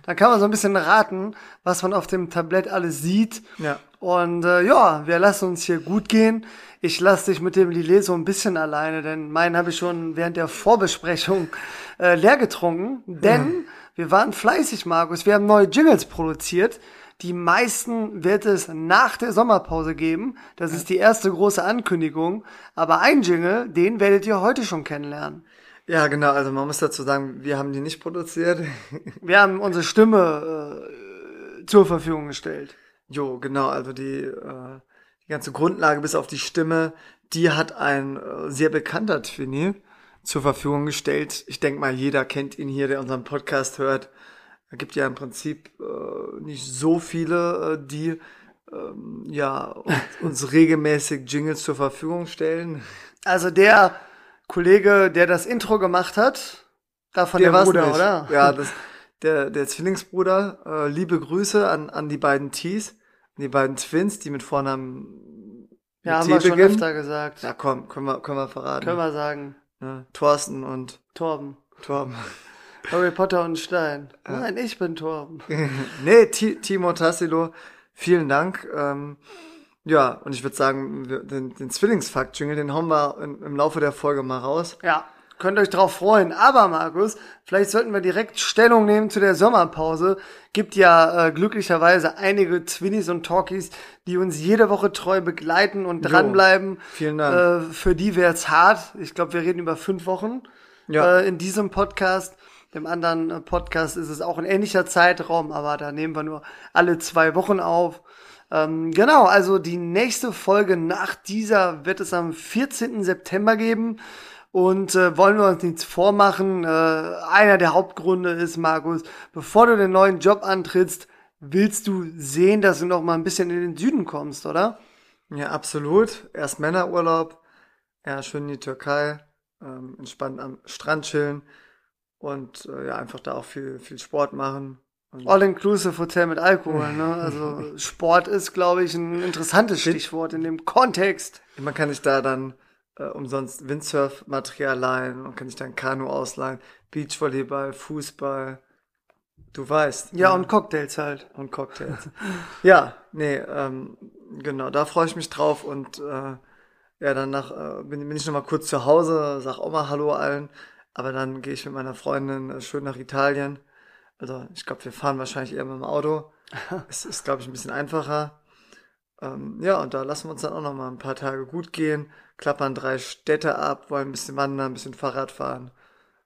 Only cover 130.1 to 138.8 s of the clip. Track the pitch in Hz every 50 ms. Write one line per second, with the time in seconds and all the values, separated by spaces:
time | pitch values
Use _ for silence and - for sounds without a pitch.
130.1 | - - 139 131 131 - 135 135 131 - _ - - - - 151 156 156 147 -
131.1 | - 147 147 143 143 143 - _ _ _ _ _ _ _ _ _ _ _ _ _
132.1 | _ _ - 143 143 139 127 123 - - - - 135 135 135 131 120 113 127 -
133.1 | - 127 - 139 127 131 127 - - 143 135 131 131 131 - - - 120 - -
134.1 | 156 147 143 139 - 139 135 135 135 139 139 135 131 - _ _ _ _ _ _
135.1 | - 131 127 190 196 190 196 190 185 - - 202 208 185 175 180 - 165 170 165
136.1 | - 180 170 165 160 160 170 190 190 - - 160 151 151 151 147 147 156 160 165
137.1 | 170 170 165 160 143 147 151 147 147 151 151 147 147 147 - - - - 170 165
138.1 | 170 180 175 185 202 190 - - - 185 180 175 180 180